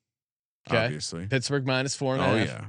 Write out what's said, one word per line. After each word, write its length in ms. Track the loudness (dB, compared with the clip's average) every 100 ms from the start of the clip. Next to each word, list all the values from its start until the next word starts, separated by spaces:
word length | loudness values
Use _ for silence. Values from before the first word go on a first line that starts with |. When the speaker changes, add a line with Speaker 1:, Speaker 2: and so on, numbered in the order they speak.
| _ _ _ _ _ _ 0
Speaker 1:
Okay. 160 | 2 2
Speaker 2:
Obviously. 400 | -2 -8 -8 -2
Speaker 1:
Pittsburgh 400 | -2 0 -2 2
minus 300 | 0 0 -2
four 180 | 0
and 80 | 2
a 40 | 2
half. 80 | 2
Speaker 2:
Oh, 20 |
yeah. 220 | 2 -4